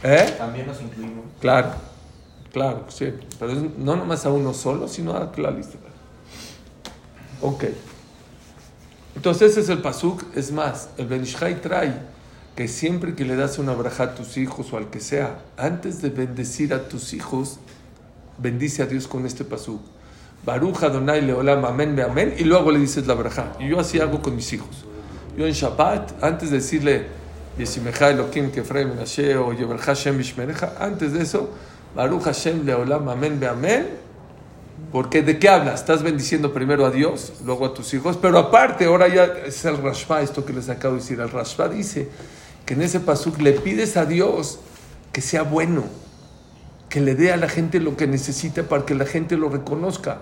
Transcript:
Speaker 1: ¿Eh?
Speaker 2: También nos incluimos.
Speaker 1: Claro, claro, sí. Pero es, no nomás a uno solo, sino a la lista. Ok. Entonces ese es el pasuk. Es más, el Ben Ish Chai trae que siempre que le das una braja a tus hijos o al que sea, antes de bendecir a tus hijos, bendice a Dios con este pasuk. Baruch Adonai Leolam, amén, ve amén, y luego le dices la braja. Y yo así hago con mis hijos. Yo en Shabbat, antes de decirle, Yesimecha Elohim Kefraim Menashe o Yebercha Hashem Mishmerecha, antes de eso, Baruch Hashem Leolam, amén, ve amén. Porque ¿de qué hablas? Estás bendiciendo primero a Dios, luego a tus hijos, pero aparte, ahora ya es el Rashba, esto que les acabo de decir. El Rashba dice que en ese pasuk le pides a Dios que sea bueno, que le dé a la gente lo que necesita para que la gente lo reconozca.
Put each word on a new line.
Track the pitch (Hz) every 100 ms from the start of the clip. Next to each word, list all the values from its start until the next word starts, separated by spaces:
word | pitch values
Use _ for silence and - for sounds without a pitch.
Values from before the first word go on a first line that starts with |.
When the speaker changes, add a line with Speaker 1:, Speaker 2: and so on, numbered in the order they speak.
Speaker 1:
¿Eh? | 131 151 202 -
Speaker 2:
También | 117 123 139
nos | 131
incluimos. | 117 113 113 113 - -
Speaker 1:
Claro, | 131 131 127 - - - - - - - -
claro, | 127 135 117 -
sí. | - 135 - - -
Pero | 117
es, | 135 156 139
no | 135 175
nomás | 175 156
a | 143
uno | 143 139
solo, | 123 127 147 -
sino | - 165
a | - - -
la | 147
lista. | 139 143 - - - - - - - - - - - - - - - - -
Ok. | 135 139 113 - - - - - - - - - - - - - - -
Entonces | 175 175 214
ese | 208
es | 170
el | 175
pasuk. | 147 123 170 - -
Es | - 139
más, | 151 147 - - -
el | 120
Ben | 127
Ish | 127 -
Chai | 170 180
trae | 160 170 156 127 - - - - - -
que | 120
siempre | - 160 175 170
que | -
le | 127 127
das | 139 -
una | 135
braja | 120 120 -
a | 123
tus | - 110 135
hijos | 131 - -
o | 113
al | 104
que | 107
sea, | - 143 127 - - -
antes | 139 175 196 170
de | 147
bendecir | 123 127 123 113 - 147
a | 131 131
tus | 123 -
hijos, | - - 131 139 - - - - - - - - -
bendice | 123 120 147 143
a | 131
Dios | 131 127
con | 131 127
este | 127
pasuk. | 143 107 - 107 - - - - - -
Baruch | - 123 175 175
Adonai | 156 135 135 151
Leolam, | 135 127 139 143 127
amén, | 127 151
ve | 143
amén, | 123 127 214 -
y |
luego | 160 180 156
le | 147
dices | 139 143 131
la |
braja. | 117 113 - 117 -
Y | 135
yo | 170
así | 160 165
hago | 156 147
con | 139
mis | 120 117
hijos. | 113 - - 107 104 - - - -
Yo | 160
en |
Shabbat, | 151 135 117 170 208 - -
antes | 151 160 160
de | 139
decirle, | 135 139 143 123 - - - - - -
Yesimecha | 117 127 117 117 143
Elohim | 143 - 147 135
Kefraim | 135 - 135 131
Menashe | 123 113 - 143 131
o | 123
Yebercha | 117 120 117 -
Hashem | 139 147 135
Mishmerecha, | 123 - 127 156 175 -
antes | 196 180 156
de | 156
eso, | 165 202 - - - - -
Baruch | - 131 170
Hashem | 156 131 165 165
Leolam, | 143 123 123 151 139
amén, | 123 151 143
ve | 127
amén. | 120 160 240 370 - - - - - - - - - 156
Porque | 131 127 160
¿de | 143 151
qué | 196
hablas? | 185 143 117
Estás | - 160
bendiciendo | 160 147 - 160 147
primero | 127 131 143
a | 131
Dios, | 131 156 - - -
luego | 123 127 131
a |
tus | 131 117
hijos, | 135 156 175
pero | 185 170
aparte, | 156 226 254 - 175
ahora | 180 180
ya | 180 180 - 139
es | 135
el | 170 147
Rashba, | 135 131 - 156
esto | 139 143
que | 135
les | 127 123
acabo | 120 135
de | 127
decir. | 123 120
El | 117
Rashba | 123 117 - 170
dice | 214 190 147 139 - - - - - -
que |
en | 131
ese | 170 175
pasuk | 170 143 165 151
le | 147
pides | 139 190 214 220 185
a |
Dios | 151 170 196 135 - - - - - - -
que | -
sea | - 160
bueno, | 151 156 165 160 - - - - - - - - - - -
que | 147
le | 135
dé | 131 180
a | 175
la | 165
gente | - 165 180
lo | 156 143
que | 147
necesita | 135 135 131 165 143
para | - 143
que | 139 139
la | 135
gente | 165 165 170
lo | 151
reconozca. | 135 131 147 185 180 - 117